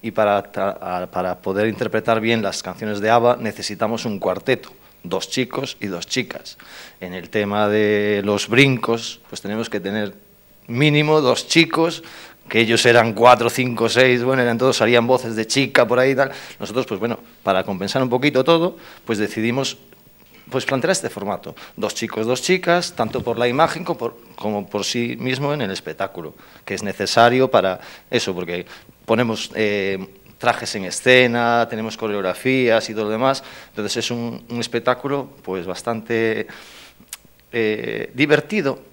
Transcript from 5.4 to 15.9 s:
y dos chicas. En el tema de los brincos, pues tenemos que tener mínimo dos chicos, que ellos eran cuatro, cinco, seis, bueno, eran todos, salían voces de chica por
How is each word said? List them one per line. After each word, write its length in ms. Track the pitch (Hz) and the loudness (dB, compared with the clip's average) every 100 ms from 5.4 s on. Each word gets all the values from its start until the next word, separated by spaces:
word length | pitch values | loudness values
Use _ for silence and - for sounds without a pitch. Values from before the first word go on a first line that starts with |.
| 123 - 135 - | -4 -4 -8 -8
y 80 | 104 | -8
dos 180 | 87 - | -8 -6
chicas. 500 | - 123 - - - - - - - | -6 -6 -10 -16 -20 -20 -20 -20 -14
En 100 | 92 | -12
el 160 | 90 85 | -10 -6
tema 400 | 110 101 104 104 | -2 0 0 2
de 540 | 107 104 104 104 104 | 2 2 2 0 0
los 240 | 101 104 - | 0 0 2
brincos, 720 | 113 139 127 - 117 117 - - | 4 6 4 0 -2 -4 -14 -16
pues 140 | - | -14
tenemos 260 | 98 107 113 | -8 -6 -4
que 120 | 104 | -6
tener 340 | 92 107 104 95 _ _ _ _ - | -4 -4 -6 -8 _ _ _ _ -8
mínimo 540 | 117 151 147 151 156 | 2 4 4 4 4
dos 260 | 131 123 - | 4 2 2
chicos, 560 | - 160 160 165 160 - - - - - | 4 4 4 0 -2 -14 -20 -20 -20 -2
que 100 | 110 | 2
ellos 260 | 113 113 | 4 4
eran 280 | 127 120 113 | 6 6 6
cuatro, 360 | 104 117 123 117 | 6 8 8 4
cinco, 400 | - 127 113 113 | 0 -2 0 0
seis, 360 | 117 127 123 | 4 4 4
bueno, 180 | 120 131 | 2 2
eran 160 | 120 117 | 2 2
todos, 200 | 131 120 | 2 4
salían 280 | 113 120 117 | 4 4 4
voces 300 | 127 120 110 | 2 0 -4
de 100 | 110 | -2
chica 400 | - 131 131 | 0 2 4
por 140 | 120 | 4